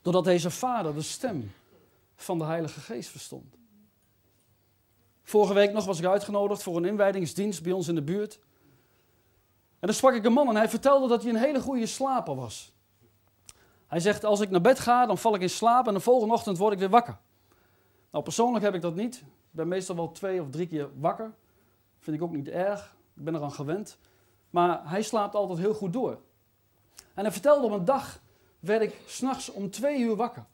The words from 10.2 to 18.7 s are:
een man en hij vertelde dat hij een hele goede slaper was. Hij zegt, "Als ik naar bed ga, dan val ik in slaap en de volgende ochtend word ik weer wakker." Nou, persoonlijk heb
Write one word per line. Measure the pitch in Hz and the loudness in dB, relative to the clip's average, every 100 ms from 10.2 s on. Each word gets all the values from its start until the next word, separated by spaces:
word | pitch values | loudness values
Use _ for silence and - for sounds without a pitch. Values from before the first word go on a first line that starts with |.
| 220 | 4
een | |
man | 240 269 | 4 4
en | 214 | 4
hij | 220 | 2
vertelde | 226 269 277 262 | 2 4 4 4
dat | 233 | 0
hij | 220 | 0
een | 226 | 0
hele | 269 269 | 2 0
goede | 240 254 226 | -2 -4 -4
slaper | - 269 254 - 135 | -4 -2 -2 -4 -8
was. | 120 - - _ _ _ _ _ _ _ - _ _ _ _ | -8 -14 -18 _ _ _ _ _ _ _ -20 _ _ _ _
Hij | 175 | 0
zegt, | 185 208 | 0 0
"Als | 214 202 | 2 2
ik | 208 | 2
naar | 185 | 4
bed | 190 262 | 4 4
ga, | 233 240 240 | 4 4 4
dan | 180 | 2
val | 233 208 | 2 2
ik | |
in | 180 | -2
slaap | - 226 240 240 | 0 4 4 2
en | |
de | 196 | 0
volgende | 233 254 214 | 4 4 4
ochtend | 233 220 175 | 0 0 0
word | 208 | 2
ik | 196 | 2
weer | 190 | 4
wakker." | - - 104 _ _ _ _ _ _ _ _ _ | 4 4 -12 _ _ _ _ _ _ _ _ _
Nou, | 151 | -6
persoonlijk | 147 160 233 233 | -4 0 2 2
heb | 208 | 0